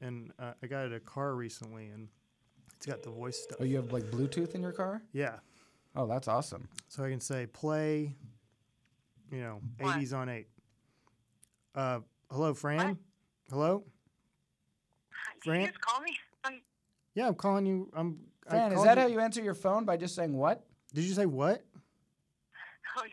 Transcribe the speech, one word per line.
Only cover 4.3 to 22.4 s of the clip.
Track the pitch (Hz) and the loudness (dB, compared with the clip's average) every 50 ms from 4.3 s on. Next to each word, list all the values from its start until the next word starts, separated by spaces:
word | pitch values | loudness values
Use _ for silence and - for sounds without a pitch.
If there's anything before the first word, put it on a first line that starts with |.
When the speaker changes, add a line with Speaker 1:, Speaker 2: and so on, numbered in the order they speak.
| - 170 170 170 - | 0 -2 -4 -2 -4
Speaker 2:
in | 185 | -6
your | 180 180 | -6 -4
car? | 175 - 190 190 196 220 220 - - | -4 -4 -4 -4 -4 -6 -8 -8 -4
Speaker 1:
Yeah. | 135 143 123 113 110 - _ - - - _ _ _ _ _ - | -4 -4 -4 -6 -8 -16 _ -20 -20 -20 _ _ _ _ _ -4
Speaker 2:
Oh, | 139 127 | -2 -2
that's | 110 120 135 - | 0 -2 -2 0
awesome. | 117 110 123 156 - - - - - - - - - | 0 0 0 0 -2 -6 -12 -12 -14 -14 -16 -16 -12
Speaker 1:
So | - 139 135 | -8 -6 -4
I | 135 | -4
can | 135 123 | -4 -4
say, | - - 135 127 120 | -4 -4 -4 -4 -6
"Play, | 113 - - - 151 156 156 156 151 151 151 151 147 135 - - - - - _ _ _ _ _ _ _ _ _ _ _ _ _ _ _ _ - - | -6 -8 -4 -2 0 0 0 0 0 0 0 -2 -4 -6 -10 -16 -20 -20 -20 _ _ _ _ _ _ _ _ _ _ _ _ _ _ _ _ -14 -10
you | 139 131 | -8 -6
know, | 123 113 107 104 - 113 120 110 | -6 -6 -8 -8 -8 -10 -6 -2
Speaker 3:
What? | 135 160 175 | 0 0 2
Speaker 1:
eighties | 151 139 123 135 | 2 0 0 -2
on | 135 127 127 | -2 -2 -4
eight." | 120 113 104 - _ _ _ _ _ _ _ _ _ _ _ _ _ _ _ _ _ _ _ _ _ _ _ _ - | -4 -8 -10 -14 _ _ _ _ _ _ _ _ _ _ _ _ _ _ _ _ _ _ _ _ _ _ _ _ -6
Uh, | 139 135 127 123 117 107 - _ _ _ - | -4 -2 -2 -2 -4 -6 -10 _ _ _ -8
hello, | 135 135 160 156 139 | -4 0 0 0 0
Fran? | - - 143 147 160 180 196 | 0 -2 0 0 2 2 0
Speaker 3:
What? | 196 - - _ _ _ _ _ _ _ _ - | -2 -4 -8 _ _ _ _ _ _ _ _ -6
Speaker 1:
Hello? | 131 139 151 165 190 202 - - - _ _ _ _ _ _ _ _ _ _ _ _ _ _ _ _ _ _ _ _ _ _ _ - - - - - - | -2 0 2 2 2 0 -2 -8 -20 _ _ _ _ _ _ _ _ _ _ _ _ _ _ _ _ _ _ _ _ _ _ _ -12 -12 -10 -10 -10 -8
Speaker 3:
Did | - | -2
Speaker 1:
Fran? | 160 160 180 | 0 0 2
Speaker 3:
you | 196 | 0
just | 208 196 - | 0 -2 -2
call | - 226 240 262 | 0 0 0 0
me? | 294 349 294 - - - _ _ - | 0 -4 -6 -8 -10 -14 _ _ -8
Um, | 262 262 247 - _ _ _ _ _ _ _ _ _ - | -8 -8 -10 -16 _ _ _ _ _ _ _ _ _ -2
Speaker 1:
Yeah, | 202 247 240 | 0 0 0
I'm | 170 | 0
calling | - - 202 196 202 196 | 2 2 2 4 4 4
you. | 190 190 185 190 - - | 2 2 0 -2 -4 -4
I'm, | 160 165 170 156 - - - - _ - | -2 -2 -2 -2 -6 -12 -20 -20 _ -4
I | - | 2
Speaker 2:
Fran, | 165 - 226 208 | 2 4 4 4
is | 190 | 6
Speaker 1:
called | 185 208 220 | 8 10 10
Speaker 2:
that | 240 | 10
Speaker 1:
you. | 254 | 10
Speaker 2:
how | 262 | 8
you | 247 233 220 | 6 6 4
answer | 220 226 220 233 | 2 2 0 0
your | 220 202 175 | -2 -2 0
phone? | - - 190 196 220 226 | 2 2 2 2 4 4
By | 202 175 | 2 2
just | 170 175 180 180 | 2 0 -2 -2
saying, | 185 170 160 139 | -2 0 0 2
"What?" | 131 139 165 226 240 - _ _ _ _ - 131 | 4 4 4 4 2 -2 _ _ _ _ -6 -2
Speaker 1:
Did | 151 170 | 0 0
you | 185 190 | 2 2
say, | 196 202 | 4 4
"What?" | 170 135 131 139 170 220 - - _ - - - _ _ _ _ _ _ _ _ _ _ _ | 4 4 4 4 4 4 2 -2 _ -20 -20 -20 _ _ _ _ _ _ _ _ _ _ _